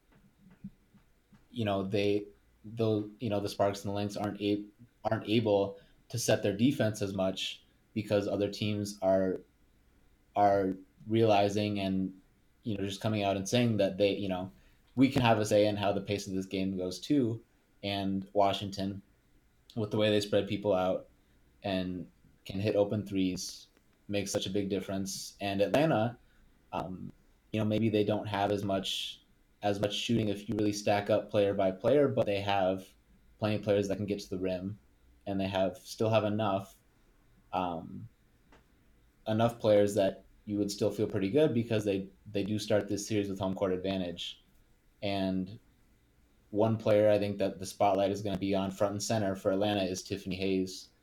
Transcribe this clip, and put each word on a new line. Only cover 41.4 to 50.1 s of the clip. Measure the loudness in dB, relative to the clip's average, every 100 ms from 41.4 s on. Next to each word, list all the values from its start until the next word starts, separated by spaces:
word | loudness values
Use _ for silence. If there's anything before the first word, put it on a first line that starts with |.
| 2
because | 2 0 -2 0
they, | -2 -4 -14 -8
they | -6
do | -2 -4
start | 0 0 0
this | -6 -2
series | -2 -2
with | -2
home | -4
court | -2 -2
advantage. | -2 -2 -4 -4 -6 -12 -14 _ _ _ _ _ _
And | -4 -2 -2 -2 -6 -10 _ _ _ _ _ _ _ _ _
one | 0 2 2
player | 4 6 6
I | 4
think | 2 0
that | -2 -2
the | -12
spotlight | 0 2 4 2
is | 0
gonna | -4 -2
be | 0 0
on | -2
front | 0 -2
and | -2
center | -2 0 0 -2
for | 0
Atlanta | 0 2 0
is | -2 -4
Tiffany | -6